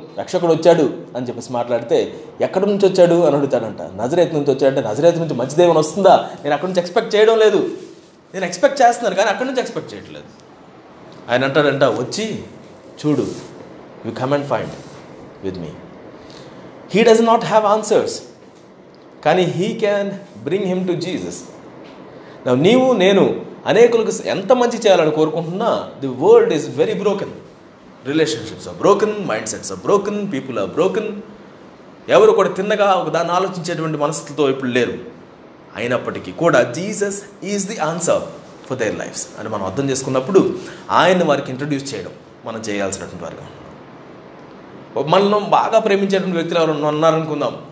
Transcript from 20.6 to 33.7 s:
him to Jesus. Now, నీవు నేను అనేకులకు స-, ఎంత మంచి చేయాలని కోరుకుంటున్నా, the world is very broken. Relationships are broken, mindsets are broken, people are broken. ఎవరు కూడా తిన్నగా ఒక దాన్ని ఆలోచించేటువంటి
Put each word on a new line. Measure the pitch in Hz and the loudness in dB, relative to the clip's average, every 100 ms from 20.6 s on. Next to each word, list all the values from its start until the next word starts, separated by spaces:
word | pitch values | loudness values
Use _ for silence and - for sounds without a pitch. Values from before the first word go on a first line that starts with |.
| 190 | -2
him | 185 185 | -2 -2
to | 165 | -4
Jesus. | - 131 87 - - - - - - - - - - - 127 | -4 -6 -8 -12 -16 -20 -20 -20 -20 -20 -20 -20 -20 -8 0
Now, | 127 | 2
నీవు | 175 254 254 | 4 4 4
నేను | 226 185 196 127 - - - 123 | 4 4 4 4 0 -8 -12 0
అనేకులకు | 185 240 233 202 | 4 6 4 0
స-, | - | -4
ఎంత | 90 143 196 | -4 -4 2
మంచి | 247 240 226 | 2 2 2
చేయాలని | 208 175 156 | 4 4 4
కోరుకుంటున్నా, | 151 156 165 165 185 226 110 90 - | 2 0 0 -6 -4 -2 -2 -4 -8
the | 135 120 | -8 0
world | 175 233 - | 6 6 6
is | 156 135 127 | 0 -4 -2
very | 196 185 | -2 0
broken. | 208 190 123 - - - - - - - 127 | -2 -2 -6 -12 -20 -20 -20 -20 -20 -16 -4
Relationships | 156 151 - - - - | 0 0 -2 -8 -14 -14
are | 87 170 | 0 2
broken, | 202 208 208 156 | 4 2 -2 -4
mindsets | 110 - 98 - | -4 -4 -8 -10
are | 92 127 | -8 0
broken, | 196 208 208 196 | 0 0 -6 -6
people | 135 - 113 | -6 -6 -6
are | 98 - | -4 0
broken. | 180 113 - - - - - - - - - - - | 0 0 -6 -10 -14 -20 -20 -20 -20 -20 -20 -18 2
ఎవరు | 160 214 | 6 6
కూడా | 202 185 | 6 2
తిన్నగా | 180 202 208 202 | 0 -2 0 2
ఒక | 185 156 | 2 0
దాన్ని | 165 170 | -2 0
ఆలోచించేటువంటి | 180 190 180 165 | 0 -2 -4 -6